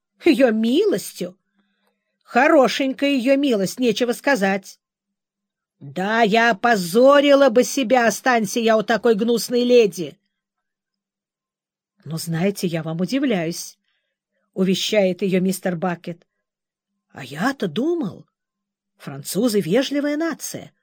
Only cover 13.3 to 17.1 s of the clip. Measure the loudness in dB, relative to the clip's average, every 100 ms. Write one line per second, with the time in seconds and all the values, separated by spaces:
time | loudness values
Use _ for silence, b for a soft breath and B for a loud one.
13.3 | -2 -4 -8 -12 -18 _ _ _ _ _
14.3 | _ _ -4 -2 0 0 0 0 0 -2
15.3 | 0 -2 -4 -6 -4 -6 -6 -10 -16 _
16.3 | _ _ _ _ _ _ _ _